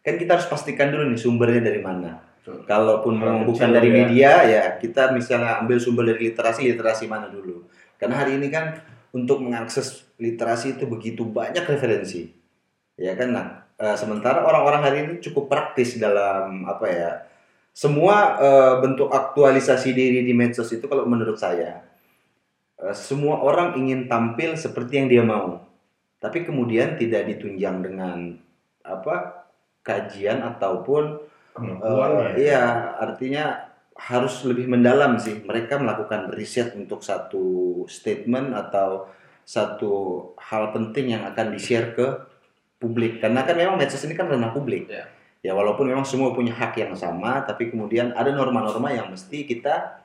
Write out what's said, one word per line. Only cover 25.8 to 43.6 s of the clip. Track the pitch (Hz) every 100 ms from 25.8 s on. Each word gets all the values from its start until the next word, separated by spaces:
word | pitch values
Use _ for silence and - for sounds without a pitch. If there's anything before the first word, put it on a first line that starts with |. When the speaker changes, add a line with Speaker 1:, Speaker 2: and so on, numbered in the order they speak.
| _ _ _ _
Speaker 1:
Tapi | - 160
kemudian | 170 143 117 113 110 -
tidak | 113 107 107
ditunjang | 104 101 95 95 92
dengan | 92 95 92 87 87 87 _ _ _ _
apa, | - 92 147 180 127 - - _ _ _
kajian | - 101 104 101 101 127 120
ataupun, | - 95 92 123 147 151 156 - _ _
Speaker 3:
Kemampuan | - 110 92 110 127 135
Speaker 1:
eh, | -
Speaker 3:
ya. | - 127
Speaker 1:
iya, | 143 135 120 117 117 -
artinya | 110 - 131 143 151 - - _ _ -
harus | - 123 135 -
lebih | 135 120 123
mendalam | 123 120 143 139 113
sih. | 107 107
Mereka | - 110 113 143
melakukan | 120 107 107 107 95
riset | 101 104 123 117
untuk | 101 92 101
satu | - 95 - 98 92 92 90 90 90
statement | - 110 101 113 127 139
atau | 110 - 98 95 95 - - _ _
satu | - 147 - - 107 98 95 90 - -
hal | - 110 107
penting | 113 110 143 127
yang | 110 98
akan | 117 107
di-share | 104 - 117 104
ke | - 131 139 - _ _ _ _ _
publik. | 117 117 113 -
Karena | 110 123
kan | 131
memang | 170